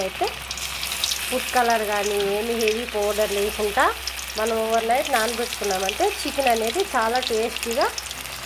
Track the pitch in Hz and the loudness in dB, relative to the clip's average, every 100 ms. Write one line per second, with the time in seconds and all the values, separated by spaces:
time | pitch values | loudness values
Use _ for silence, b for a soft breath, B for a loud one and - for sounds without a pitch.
0 | 190 - 392 - - - - - - - | -2 -2 -4 -4 -8 -6 -6 -6 -4 -2
1 | - - - 254 - 254 233 226 208 208 | -2 -2 -2 -2 0 2 4 2 2 0
2 | 202 202 196 208 233 233 214 220 247 214 | 0 0 0 0 0 2 2 2 -2 0
3 | 208 208 208 202 208 196 208 254 339 - | 0 2 0 2 0 0 0 4 2 2
4 | - - - 214 226 226 220 226 226 254 | -6 -8 -6 -2 0 0 2 2 2 2
5 | 285 254 226 233 233 - 202 190 190 - | 4 2 2 0 -4 -2 0 0 0 2
6 | 403 403 285 - 262 226 220 311 392 254 | 0 0 -4 0 2 4 2 0 0 2
7 | 226 262 240 220 226 - 233 240 403 - | 2 0 0 0 0 -2 -2 0 0 -2
8 | - - - - | -8 -10 -10 -10